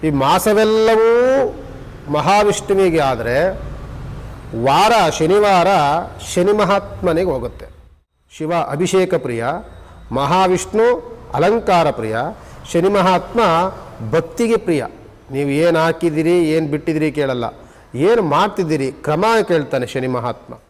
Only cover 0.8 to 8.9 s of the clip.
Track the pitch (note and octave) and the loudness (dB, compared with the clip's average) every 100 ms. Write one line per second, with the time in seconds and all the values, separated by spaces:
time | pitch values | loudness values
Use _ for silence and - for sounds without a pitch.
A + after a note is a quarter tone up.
0.8 | A3 A3 A3+ A#3 B3+ C4+ A#3+ - - - | 4 4 4 4 4 2 0 -6 -16 -16
1.8 | - - - D3 C#3+ G3+ G#3 G3+ - G3 | -18 -18 -6 -4 2 4 4 0 0 2
2.8 | F#3+ D#3+ C#3 B2 A#2 B2+ F3 F#3 - - | 2 2 0 0 0 0 0 -2 -10 -12
3.8 | - - - - - - - A2+ B2 C#3+ | -14 -12 -12 -12 -14 -16 -12 -2 2 4
4.8 | G#3+ A#3 E3+ D3+ D#3+ G3+ G#3 F#3+ F3 G3 | 4 4 2 2 2 4 4 4 4 4
5.8 | C#3+ D3+ F3+ - - - F3+ G#3+ G3 G3 | 2 0 -4 -12 -6 0 2 2 2 0
6.8 | G3 - F#3 D#3+ F#3 C3+ A#2+ - - - | -2 -6 -2 0 0 -2 -6 -12 -20 -20
7.8 | - _ _ _ _ - D#3 E3+ D#3 D3 | -20 _ _ _ _ -10 -4 -2 -2 -2
8.8 | F3+ | 0